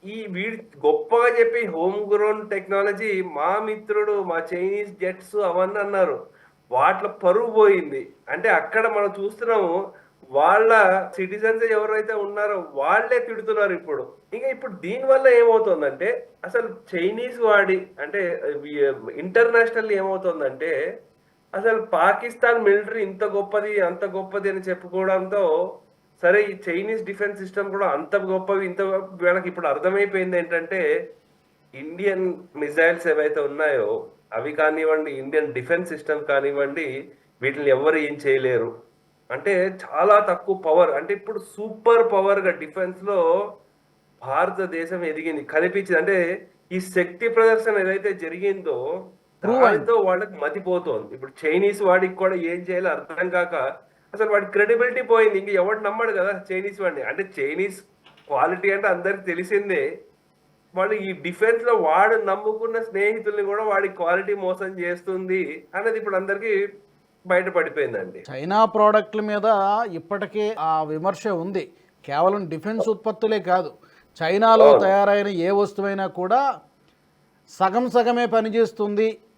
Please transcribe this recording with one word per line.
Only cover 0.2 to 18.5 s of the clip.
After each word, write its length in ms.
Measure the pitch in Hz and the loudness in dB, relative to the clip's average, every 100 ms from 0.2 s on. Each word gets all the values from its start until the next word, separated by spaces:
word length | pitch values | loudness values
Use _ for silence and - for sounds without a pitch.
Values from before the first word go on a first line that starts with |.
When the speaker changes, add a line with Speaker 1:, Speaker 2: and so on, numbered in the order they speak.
| 214 | -10
Speaker 1:
వీడు 560 | 180 214 226 - 143 151 | -6 -6 -8 -16 -2 0
గొప్పగా 420 | 151 - 233 240 233 | 0 2 4 4 4
చెప్పి 280 | 233 233 220 | 2 2 -4
హోమ్ 480 | 165 175 202 202 | -2 -2 -2 0
గ్రోన్ 360 | 208 214 214 214 | 2 2 0 -4
టెక్నాలజీ, 720 | 196 190 196 202 196 220 190 | -8 -2 0 0 -2 -2 -4
మా 360 | 180 147 160 208 | -4 -2 -2 0
మిత్రుడు, 640 | 220 214 214 208 208 202 | -2 -8 -4 -2 0 0
మా 200 | 185 165 165 | -2 -4 -4
చైనీస్ 360 | 175 185 202 202 | -4 -2 -4 -6
జెట్స్ 460 | 185 185 185 - 208 | -6 -6 -6 -8 -2
అవన్నీ 440 | 196 175 185 208 | 0 0 0 -2
అన్నారు, 460 | 202 196 180 123 - _ _ _ _ | -4 0 0 0 -8 _ _ _ _
వాటిలో 380 | 123 151 185 202 | 2 4 2 -4
పరువు 420 | - 180 196 226 | 0 2 2 2
పోయింది. 640 | 214 208 190 151 135 123 _ - | 6 6 6 0 -8 -10 _ -8
అంటే 200 | 147 220 | -4 2
అక్కడ 380 | 175 160 220 226 | 2 2 0 0
మనం 380 | 214 202 190 | 0 -2 -2
చూస్తున్నాము, 680 | 196 214 233 220 185 175 196 - _ _ - | -8 -6 0 0 2 -2 -4 -14 _ _ -4
వాళ్ళ 400 | 131 156 202 226 226 190 190 185 - | 2 4 6 6 6 6 4 -2 -8
సిటిజన్స్ 480 | 185 208 220 226 | -8 -2 -2 0
ఎవరైతే 480 | 226 214 214 214 214 | 2 0 0 -2 -2
ఉన్నారో 560 | 220 202 208 208 202 165 | -4 -4 -4 -2 -4 -6
వాళ్ళే 460 | 139 143 202 226 247 | -4 2 2 2 0
తిడుతున్నారు 540 | 233 220 214 214 202 | -2 -8 -4 0 0
ఇప్పుడు. 400 | 175 165 139 120 - _ | 0 -6 -6 -6 -14 _
ఇంకా 140 | 220 262 | -8 -6
ఇప్పుడు 240 | 262 254 | -6 -10
దీని 320 | 185 165 240 | -10 -8 -6
వల్ల 240 | 269 262 269 | 4 6 8
ఏమవుతుందంటే 1000 | 240 233 220 214 165 147 135 190 247 - _ | 8 8 6 4 0 0 -2 -4 -4 -8 _
అసలు 240 | 180 233 220 185 - | -6 -4 -4 -8 -8
చైనీస్ 460 | 175 180 220 247 240 | -2 -2 -2 -8 -2
వాడి, 460 | 226 208 196 190 185 - | 4 4 4 0 -4 -12
అంటే 420 | 151 202 180 165 143 | -8 -4 -4 -4 -6